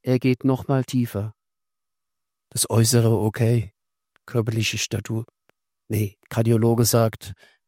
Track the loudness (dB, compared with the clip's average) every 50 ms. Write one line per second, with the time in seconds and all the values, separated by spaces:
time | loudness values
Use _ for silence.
0 | _ 0 0 2 2 0 0 2 0 0 0 0 -2 -2 0 0 0 0 -2 -2
1 | -2 -2 -4 -6 -6 -6 -10 _ _ _ _ _ _ _ _ _ _ _ _ _
2 | _ _ _ _ _ _ _ _ _ _ -6 -6 -4 0 2 2 2 4 4 4
3 | 4 4 2 2 0 -2 0 0 0 0 0 0 -2 -6 _ _ _ _ _ _
4 | _ _ _ _ _ -4 -4 -2 -2 -2 -2 -2 -2 -2 -4 -4 -6 -4 -6 -8
5 | -6 -6 -8 -8 -8 _ _ _ _ _ _ _ _ _ _ _ _ _ -2 -2
6 | -2 -4 _ _ _ _ -2 0 2 2 2 4 4 2 2 2 2 2 4 2
7 | 2 2 -2 -8 -16 -16 -16 _ -20 _ _ _ _